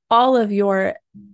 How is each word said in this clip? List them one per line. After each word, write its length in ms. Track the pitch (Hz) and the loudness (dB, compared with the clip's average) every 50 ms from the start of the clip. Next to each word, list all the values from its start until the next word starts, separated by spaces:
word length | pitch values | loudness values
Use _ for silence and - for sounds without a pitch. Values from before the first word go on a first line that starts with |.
| _ - | _ 0
all 260 | 233 233 247 262 262 | 2 2 2 2 2
of 160 | 247 226 208 208 | 0 0 -2 -2
your 420 | 202 202 196 190 190 190 196 - - _ _ _ 202 202 202 | -2 0 0 0 -2 -2 -4 -6 -8 _ _ _ -20 -20 -20